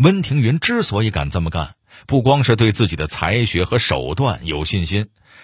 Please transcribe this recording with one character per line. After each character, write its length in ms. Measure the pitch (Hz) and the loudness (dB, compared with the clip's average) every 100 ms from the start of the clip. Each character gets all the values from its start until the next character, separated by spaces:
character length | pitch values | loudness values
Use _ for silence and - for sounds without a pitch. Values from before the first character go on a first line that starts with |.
温 220 | 147 196 | 4 4
庭 180 | 165 143 | 0 0
筠 180 | 113 156 | 2 2
之 240 | - 240 | 0 -2
所 220 | 202 101 | -2 -2
以 60 | 110 | -2
敢 200 | 87 71 | -2 -2
这 100 | 87 | -2
么 80 | 82 | -2
干， 280 | 85 76 - _ - - | -4 -6 -10 _ -20 -2
不 160 | 135 | 0
光 200 | 123 143 | 4 4
是 140 | 127 110 | 4 4
对 160 | 113 | 2
自 160 | 101 104 | 2 0
己 80 | 71 | 0
的 100 | 76 | -6
才 380 | - 80 113 | -4 -2 0
学 200 | 117 85 | 0 -2
和 140 | 78 117 | 0 0
手 360 | - 69 64 | 0 -2 -2
段 300 | 87 135 95 | -2 -2 -2
有 200 | 85 73 | -6 -4
信 200 | 76 101 | -4 -4
心， 260 | 82 98 107 _ _ - | -2 -4 -6 _ _ -20